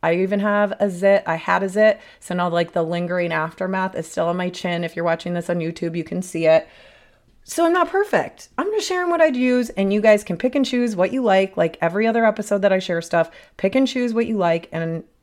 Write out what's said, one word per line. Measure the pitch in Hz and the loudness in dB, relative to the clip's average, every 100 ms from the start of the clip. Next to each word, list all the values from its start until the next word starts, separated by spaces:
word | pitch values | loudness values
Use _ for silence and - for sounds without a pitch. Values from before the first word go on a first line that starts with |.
I | 160 170 | 0 0
even | 185 202 | 0 0
have | 208 208 208 202 | 0 2 0 0
a | 208 | -2
zit. | 175 196 196 - | 2 4 4 2
I | 160 | -6
had | - 180 | 0 0
a | 196 | 0
zit, | 190 214 208 - - | 4 4 4 -6 -20
so | - | -8
now, | 180 175 | -4 0
like, | 170 170 | 0 0
the | - | -2
lingering | 165 175 175 180 175 | -2 -2 -4 -2 -2
aftermath | 160 160 - 185 190 190 185 | -2 -4 -6 -4 -2 -4 -4
is | 170 | -8
still | - 165 | -2 -2
on | 175 | 0
my | 180 | -4
chin. | 180 185 170 | -4 -4 -4
If | 170 | -4
you're | - 170 | -4 -2
watching | 165 175 | -2 -2
this | 175 170 | -6 -4
on | 175 | -4
YouTube, | 165 165 170 165 | -4 -4 -6 -6
you | |
can | 160 180 | -6 -8
see | 185 165 165 | -6 -2 4
it. | 160 - - - - _ _ _ _ | 4 2 -20 -20 -20 _ _ _ _
So | - - | -12 0
I'm | 330 | 2
not | 359 339 | 4 2
perfect. | 381 415 185 - - - - | 0 0 0 -2 -10 -16 -6
I'm | 349 | -2
just | 427 403 | -2 -2
sharing | 370 359 | -2 0
what | 339 | 2
I'd | 320 | 2
use, | 247 254 247 233 | 2 2 2 0
and | - 196 | -2 0
you | 208 | 2
guys | 214 208 | 4 4
can | - 170 | 2 -4
pick | 254 | -2
and | 285 262 | 0 0
choose | 247 240 | 0 -2
what | 202 190 | 0 0
you | 262 | 0
like, | 240 190 190 190 | 2 2 2 0
like | 170 - | -2 0
every | 170 185 226 | -2 0 0
other | 226 | 2
episode | 226 220 208 202 | 2 0 -2 0
that | 196 | 2
I | 190 | 0
share | 185 170 | 0 -4
stuff, | 170 170 165 - - - | 0 0 0 -4 -20 -4
pick | 190 | 0
and | 262 269 | 2 0
choose | 262 247 | 0 -2
what | 226 233 | -2 -2
you | 220 | 0
like | 175 165 - | 0 0 -2
and | 165 165 165 - _ | -6 -4 -6 -10 _